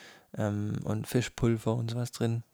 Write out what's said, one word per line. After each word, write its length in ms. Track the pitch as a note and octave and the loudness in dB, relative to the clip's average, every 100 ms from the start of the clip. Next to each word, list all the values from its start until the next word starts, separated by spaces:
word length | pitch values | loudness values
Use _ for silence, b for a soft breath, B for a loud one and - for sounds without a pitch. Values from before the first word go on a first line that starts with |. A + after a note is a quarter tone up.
| B B B - | B B B -2
ähm, 400 | G#2+ G#2 G#2 - - | 0 0 -2 -2 -2
und 200 | G#2+ G2+ | -4 0
Fischpulver 680 | B2+ - - A#2 A2+ A2 A#2 | 0 0 2 2 4 2 0
und 160 | A#2 | 0
sowas 200 | A#2 A#2+ | -2 -4
drin. 320 | - A#2 A#2 - | 0 0 0 -4